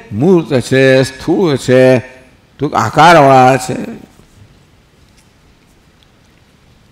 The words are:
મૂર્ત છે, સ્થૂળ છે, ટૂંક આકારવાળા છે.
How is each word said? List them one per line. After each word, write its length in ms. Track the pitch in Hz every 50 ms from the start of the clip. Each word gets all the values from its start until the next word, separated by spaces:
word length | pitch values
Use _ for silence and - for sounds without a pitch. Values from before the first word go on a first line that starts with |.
| - - 104
મૂર્ત 480 | 101 135 185 190 170 160 - 147 123
છે, 420 | 113 - 131 135 135 135 131 131 131
સ્થૂળ 540 | - - - - - 165 156 202 160 139
છે, 420 | 120 - - 127 131 131 131 131 120 - - - - _ _ _ _ _ _ _ -
ટૂંક 160 | 135 151 -
આકારવાળા 800 | - 110 110 - 147 151 170 170 160 139 135 135 131 127 127 135
છે. 200 | 131 - - 120 - - - 226 - - - _ _ _ _ _ _ - _ _ _ _ _ _ _ _ _ _ _ _ _ _ _ _ _ _ _ _ _ _ _ _ _ _ _ _ _ _ _ _ _ _ _ _ _ _ _ _ _ _ _ _ _ _ _ _ _